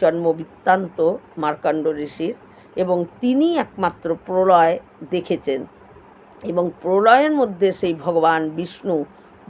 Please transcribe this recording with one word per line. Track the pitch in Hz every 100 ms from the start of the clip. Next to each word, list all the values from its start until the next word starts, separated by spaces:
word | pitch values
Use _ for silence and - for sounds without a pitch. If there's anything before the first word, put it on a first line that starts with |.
জন্ম | 170 165 170
বৃত্তান্ত | 160 160 - - 190 180 - 160 196 - -
মার্কণ্ড | 151 147 156 156 156
ঋষির, | 147 147 - 165 - - - - -
এবং | 180 180 170 -
তিনি | 247 262 320 330
একমাত্র | - - 180 - 165 165 -
প্রলয় | 185 190 175 165 170 - - 156
দেখেছেন, | 180 170 170 - 131 - - - - - - - -
এবং | - 175 175 -
প্রলয়ের | 175 196 220 254 302
মধ্যে | 294 233 175 190
সেই | 180 180
ভগবান | 165 160 165 160 160 156
বিষ্ণু | 156 175 - 208 160 143 - - - -